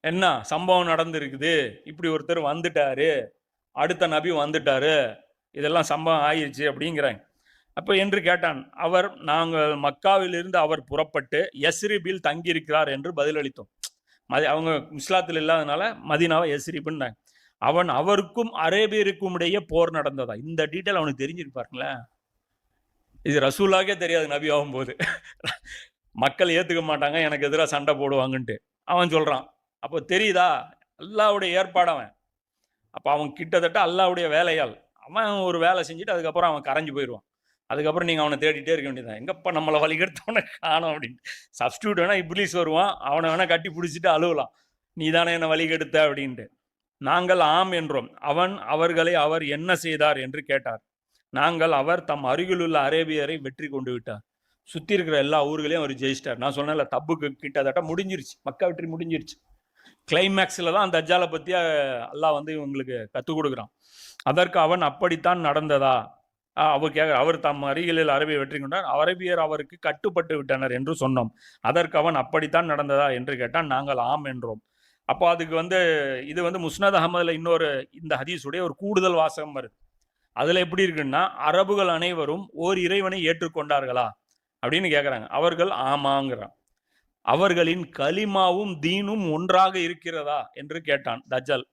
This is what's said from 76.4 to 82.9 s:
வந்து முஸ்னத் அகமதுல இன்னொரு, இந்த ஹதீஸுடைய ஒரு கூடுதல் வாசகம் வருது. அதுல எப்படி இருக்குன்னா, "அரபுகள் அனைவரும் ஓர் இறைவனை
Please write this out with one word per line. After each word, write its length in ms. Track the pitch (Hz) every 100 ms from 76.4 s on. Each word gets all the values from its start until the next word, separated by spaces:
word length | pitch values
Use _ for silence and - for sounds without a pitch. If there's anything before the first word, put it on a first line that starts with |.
வந்து 160 | 175 185
முஸ்னத் 380 | 165 - 196 190
அகமதுல 320 | 170 175 170
இன்னொரு, 600 | 160 165 165 156 139 139
இந்த 240 | - 165 139
ஹதீஸுடைய 460 | 139 175 135 165
ஒரு 140 | 175 -
கூடுதல் 380 | 196 202 185
வாசகம் 420 | 170 160 151 151 139
வருது. 180 | 120 _ _ _ _ _ _
அதுல 280 | - 147 185
எப்படி 260 | 170 180 190
இருக்குன்னா, 360 | 156 139 143 185 - 147
"அரபுகள் 420 | 170 196 202 185
அனைவரும் 640 | 165 175 170 147 165 190
ஓர் 260 | - 170 190
இறைவனை 480 | 175